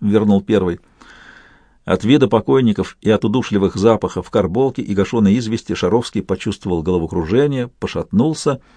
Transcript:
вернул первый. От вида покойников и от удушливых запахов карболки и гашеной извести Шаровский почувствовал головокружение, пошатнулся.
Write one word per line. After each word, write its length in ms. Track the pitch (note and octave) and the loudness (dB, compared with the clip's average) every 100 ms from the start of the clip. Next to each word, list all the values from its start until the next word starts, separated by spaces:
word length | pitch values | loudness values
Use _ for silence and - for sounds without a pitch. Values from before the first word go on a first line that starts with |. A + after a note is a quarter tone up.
вернул 400 | G#2+ G#2+ G#2+ G2 | 0 2 4 2
первый. 380 | G2 G#2+ F2+ E2+ _ _ - - - - - _ _ _ - | 2 0 0 -6 _ _ -20 -20 -20 -20 -20 _ _ _ -4
От 200 | F2+ G#2+ | -2 2
вида 240 | D3 B2+ | 4 4
покойников 680 | A#2 A#2+ C3+ A#2+ G2 F#2+ - | 0 2 2 2 0 -4 -4
и 80 | G#2 | 0
от 160 | G#2+ A#2 | 0 0
удушливых 500 | B2+ A2+ G2+ F#2+ F#2+ | -2 -2 0 0 2
запахов 540 | G#2+ A2 F#2 F2+ - | 2 2 0 -8 -4
карболки 500 | A#2 F#2 G#2 C3+ B2 | -2 -2 0 -2 -2
и 140 | - | -6
гашеной 440 | G2 F#2+ A#2 G2+ A2+ | -2 0 2 2 2
извести 380 | A2 A#2 - G2 | 0 -6 -4 -2
Шаровский 460 | - A#2 A#2+ A2 | 0 0 0 -6
почувствовал 600 | - F#2+ A2 G2 G2+ E2+ | -4 -6 -4 -8 -4 -4
головокружение, 840 | D#2+ F2+ D#2+ F2+ D#2+ A#2 D3 C3+ B2 | 0 -2 -2 -4 0 0 0 -2 -8
пошатнулся. 920 | - - F2 - F#2+ D3+ D3+ D3+ C3 _ | -8 -8 -8 -4 0 0 0 -4 -4 _